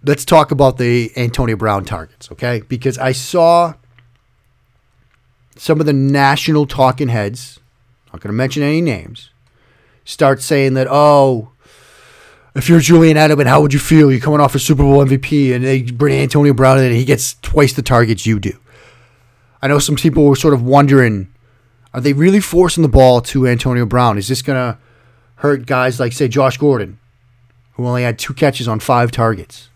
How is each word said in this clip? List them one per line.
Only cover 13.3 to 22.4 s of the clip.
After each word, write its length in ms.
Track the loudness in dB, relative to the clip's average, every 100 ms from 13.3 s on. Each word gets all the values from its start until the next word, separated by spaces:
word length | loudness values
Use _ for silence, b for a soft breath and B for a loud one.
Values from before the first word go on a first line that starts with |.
| 2 2
how 140 | 2
would 120 | 2
you 60 | -2
feel? 320 | 2 4 4
You're 100 | 2
coming 180 | 0 0
off 140 | 0
a 60 | 0
Super 240 | -2 0
Bowl 180 | 4 4
M 60 | 2
V 100 | -2
P, 360 | -2 -2 0
and 120 | -2 -2
they 160 | -2
bring 400 | -4 -4 -2 0
Antonio 320 | 0 2 2
Brown 240 | 4 4 4
in, 80 | 2
and 100 | 0
he 80 |
gets 340 | 0 -2 -4 -10
twice 320 | -4 0 2
the 80 | 0
targets 460 | -2 0 0 -2 -2
you 120 | -4
do." 140 | -4 -12 _ b b b b b b b b b
I 80 | -2
know 120 | 0
some 160 | 0 -2
people 300 | 0 2 2
were 100 | 2
sort 180 | 2
of 80 | 0
wondering, 680 | 2 2 4 4 4 -2 -8 _ _ _ _ _ _ -6
are 60 |
they 120 | -4
really 280 | 2 2 2